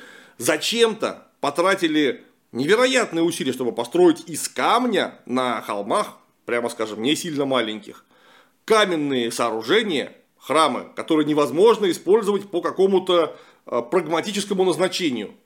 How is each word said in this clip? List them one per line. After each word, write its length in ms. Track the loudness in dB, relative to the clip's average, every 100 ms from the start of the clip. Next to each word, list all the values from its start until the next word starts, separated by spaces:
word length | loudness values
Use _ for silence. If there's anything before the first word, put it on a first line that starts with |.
| -20 -20 -20 -6
зачем-то 920 | -2 0 0 2 2 2 -4 -6 -16 -8
потратили 840 | -6 0 2 2 2 2 0 -2 -10 _ _
невероятные 720 | -4 0 2 4 2 0 0
усилия, 300 | 0 0 -4
чтобы 200 | -2 -4
построить 560 | -4 -2 4 4 4 -4
из 200 | -10 -8
камня 720 | -2 0 2 2 0 -2 -6
на 360 | -6 -2 -2 -4
холмах, 560 | -6 -6 -2 -4 -4 -10 _ _ -4
прямо 220 | -2 -2
скажем, 320 | -4 -6 -4
не 140 | -2
сильно 300 | -2 -4 -4
маленьких, 600 | -2 0 -2 -6 -12 -20 _ _ _ -20 _ _
каменные 680 | 0 2 2 0 -2 -2 -2
сооружения, 840 | -2 -2 -2 0 0 0 -4 -6 -12 _ _
храмы, 520 | -2 2 2 0 -8 -8
которые 300 | 0 2 2
невозможно 640 | 2 0 4 4 4 0
использовать 600 | -2 2 2 2 -2 -2
по 100 | -4
какому-то, 760 | -4 0 2 2 2 2 2 -4 -20 _ -6
э, 160 | -6 0
прагматическому 760 | -2 0 -2 -2 -4 -4 0
назначению. 680 | 0 2 -2 -2 -2 -4 -8 -12